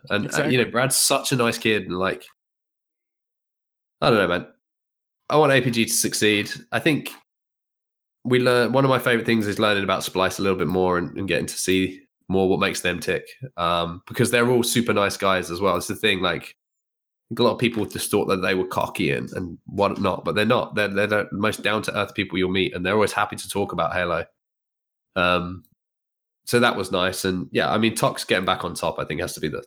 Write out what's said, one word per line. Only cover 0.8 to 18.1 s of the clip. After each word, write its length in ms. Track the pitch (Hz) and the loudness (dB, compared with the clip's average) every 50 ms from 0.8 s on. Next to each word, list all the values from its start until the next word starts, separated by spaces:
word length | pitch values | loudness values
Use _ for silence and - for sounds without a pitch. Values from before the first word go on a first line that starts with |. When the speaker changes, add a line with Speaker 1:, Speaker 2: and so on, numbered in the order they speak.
| 131 135 - | 0 2 2
Speaker 1:
such 380 | - - - 139 135 139 - 139 | 0 2 2 2 0 0 0 0
a 20 | |
nice 220 | 120 117 117 113 | 2 2 0 0
kid, 260 | - - 113 107 101 92 | 0 0 2 2 0 0
and, 100 | 85 87 90 | -4 -4 -2
like, 240 | 95 95 - - - - _ _ _ _ _ _ _ _ _ _ _ _ _ _ _ _ _ _ _ _ _ _ _ _ _ _ _ _ _ _ _ _ _ - | -2 -2 -2 -4 -10 -20 _ _ _ _ _ _ _ _ _ _ _ _ _ _ _ _ _ _ _ _ _ _ _ _ _ _ _ _ _ _ _ _ _ 0
I 80 | 151 147 | 2 4
don't 100 | 117 104 | 4 4
know, 80 | 92 | 4
man. 200 | 85 87 90 - - _ _ _ _ _ _ _ _ _ _ _ _ _ _ _ - | 4 2 -2 -2 -8 _ _ _ _ _ _ _ _ _ _ _ _ _ _ _ 0
I 80 | 131 | 2
want 140 | 151 156 135 | 4 4 6
A 100 | 135 127 | 4 4
P 100 | 123 131 | 2 2
G 140 | 113 113 110 | 2 0 0
to 60 | 107 - | 0 0
succeed. 580 | - - 95 - - 110 107 104 101 104 - - - - - | -2 -2 -2 0 2 2 4 4 2 0 -4 -8 -14 -12 -6
I 80 | - 117 | -4 0
think 320 | - 165 143 - - - - - _ _ _ _ _ _ _ _ _ _ _ _ _ _ _ _ _ _ _ _ - | 0 2 0 0 -4 -8 -16 -16 _ _ _ _ _ _ _ _ _ _ _ _ _ _ _ _ _ _ _ _ -2
we 160 | 123 123 127 | 0 2 4
learn, 320 | 123 127 123 120 120 110 | 4 4 4 4 4 4
one 140 | 123 135 139 | 4 2 4
of 40 | 131 | 4
my 100 | 131 123 | 2 2
favorite 260 | - 131 120 113 107 | 2 2 0 2 2
things 200 | 120 117 110 101 | 2 2 2 2
is 120 | 104 95 110 | 0 0 0
learning 240 | 110 104 104 98 98 | 2 2 2 2 2
about 200 | 95 95 - - | 0 -2 -2 -2
Splice 360 | - - 92 92 90 - - | -4 0 0 0 0 0 0
a 20 | |
little 160 | 98 98 92 | 0 0 2
bit 100 | 90 85 | 2 0
more 300 | 76 92 92 92 92 87 | 0 2 2 2 4 2
and, 200 | 87 85 - - | 0 0 -4 -6
and 100 | - 98 | -6 -4
getting 180 | 82 85 - - | -2 -2 -2 -2
to 100 | - - | -4 -6
see 440 | - - 90 95 95 92 - - - _ _ _ _ _ | -6 0 0 2 2 2 -2 -4 -12 _ _ _ _ _
more 220 | - 92 95 95 92 | -2 0 2 4 2
what 100 | 95 80 | 2 2
makes 220 | 98 92 80 - | 0 -2 -2 -2
them 180 | - 90 87 82 | -2 -2 -4 -2
tick. 280 | - 92 90 80 - - - - 131 - - | -4 -4 -4 -4 -4 -10 -18 -18 -18 -14 -6
Um, 440 | 87 87 85 87 85 85 85 85 92 _ | -4 -2 0 0 0 -2 -4 -6 -10 _
because 240 | - - - 120 - | -10 -2 0 0 2
they're 180 | 123 120 120 123 | 2 2 2 4
all 140 | 127 120 117 | 2 2 0
super 300 | - - - 120 117 107 | 0 0 -2 0 0 2
nice 240 | 104 101 98 - | 2 2 0 0
guys 340 | - 101 95 95 90 85 80 | 0 0 0 0 0 -2 -4
as 80 | 87 87 | -4 -2
well. 140 | 101 95 87 | 0 0 0
It's 120 | 90 - | 0 -2
the 80 | - 98 | -6 -6
thing, 260 | - - 107 98 90 | -2 0 0 0 2
like, 340 | 92 87 82 67 - - - _ _ _ _ _ _ _ _ _ _ _ _ _ _ - 117 | 0 -2 -2 -4 -8 -14 -20 _ _ _ _ _ _ _ _ _ _ _ _ _ _ -10 -2
a 60 | 117 | 2
lot 120 | 123 110 110 | 2 2 2
of 60 | - | 2
people 260 | 120 110 - 107 98 | 0 0 0 -2 -6
just 260 | - - - - - | -4 -6 -8 -4 0